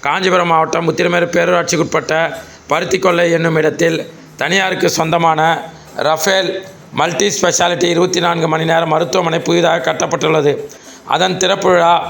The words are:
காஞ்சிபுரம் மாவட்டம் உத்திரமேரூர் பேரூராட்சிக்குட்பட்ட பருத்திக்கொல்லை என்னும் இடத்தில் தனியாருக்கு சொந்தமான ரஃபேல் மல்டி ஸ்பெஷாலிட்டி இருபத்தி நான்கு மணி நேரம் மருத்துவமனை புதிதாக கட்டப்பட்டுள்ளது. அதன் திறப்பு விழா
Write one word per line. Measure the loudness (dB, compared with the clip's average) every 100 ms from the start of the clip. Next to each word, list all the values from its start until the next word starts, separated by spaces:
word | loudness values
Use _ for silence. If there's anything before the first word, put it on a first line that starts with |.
| -2
காஞ்சிபுரம் | -2 2 2 4
மாவட்டம் | 2 2 0 -2
உத்திரமேரூர் | 0 0 2 0 0
பேரூராட்சிக்குட்பட்ட | 2 2 0 -2 -2 -2 -2 -2 -2 -4 -16 -20 -4
பருத்திக்கொல்லை | -4 0 0 0 2 2 2
என்னும் | 2 2
இடத்தில் | 0 0 0 0 -6 -14 -20 -6
தனியாருக்கு | -2 0 0 0 -2 0
சொந்தமான | 0 2 2 4 2 0 -4 -16 -14 -4 -2
ரஃபேல் | 0 0 0 -2 -6 -10 -20 -14 -4
மல்டி | -2 0 -2 0
ஸ்பெஷாலிட்டி | -2 0 0 0 0
இருபத்தி | 0 0 0 -2
நான்கு | 0 -2
மணி | -2 0
நேரம் | 0 2
மருத்துவமனை | 0 0 0 0 -2 0
புதிதாக | 2 2 0 -2
கட்டப்பட்டுள்ளது. | -2 -2 -2 0 2 2 0 -6 -14 -20 -20 -4 -2
அதன் | 0 0
திறப்பு | -2 0 2
விழா | 4 4 2 -2